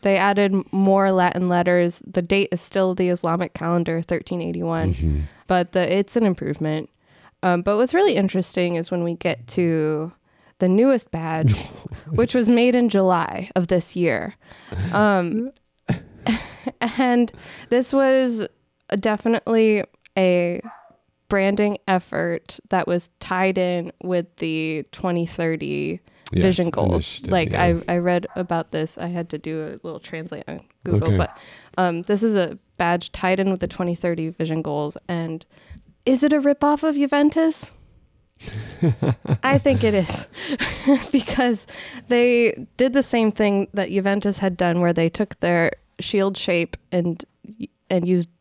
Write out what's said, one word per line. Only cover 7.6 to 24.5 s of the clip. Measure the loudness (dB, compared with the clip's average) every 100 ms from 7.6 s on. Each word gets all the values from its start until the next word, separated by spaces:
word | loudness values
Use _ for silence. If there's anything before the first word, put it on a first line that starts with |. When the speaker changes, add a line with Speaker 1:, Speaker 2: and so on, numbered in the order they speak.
Speaker 1:
but | 0 0
what's | 2
really | 2 2
interesting | 2 0 0 -2 -2 -2 -2
is | -4
when | -4
we | -4
get | -2 -4 -4 -6
to | -2 0 0 0 -2 -6 -12 _ _ _ _
the | 2
newest | 4 4 4 0
badge, | -8 -4 0 2 2
Speaker 2:
<laughs> | -2 -14 -16 -16 -6
Speaker 1:
which | 0 2
was | 2 4
made | 4 6 4
in | 4
July | 4 4 2 0 -6 -4 -2
of | 0
this | 0 0 -2
year. | 0 0 -4 -12 _ -20 -12 -6 -2
Um, | 2 2 2 0 -2 -6 -10 _ _ -6
<laughs> | -6 -6 -8 -4 -4 -6 -10 -12 -6
and | -6 0 2 4 2 -2 -20 -20 0
this | 0 2
was | 2 4 4 2 -2 -6 _ _ _ _ -2
definitely | 0 0 0 0 2 2 4 2 -2 _ -8 0
a | 2 2 0 -4 -10 -18 -20 _ _ _ _
branding | 0 2 2 0 0 -2
effort | -2 -2 -4 -4 -4 -8 -20 -4
that | -2 0
was | -2 -4 _
tied | -6 0 0 0
in | 0 -2 -4 -10
with | -4 -4 -4 _
the | -6